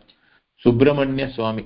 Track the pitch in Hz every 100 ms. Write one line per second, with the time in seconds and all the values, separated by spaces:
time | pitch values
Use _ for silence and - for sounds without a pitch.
0 | _ _ _ _ _ _ 123 120 139 143
1 | 135 135 131 - 113 110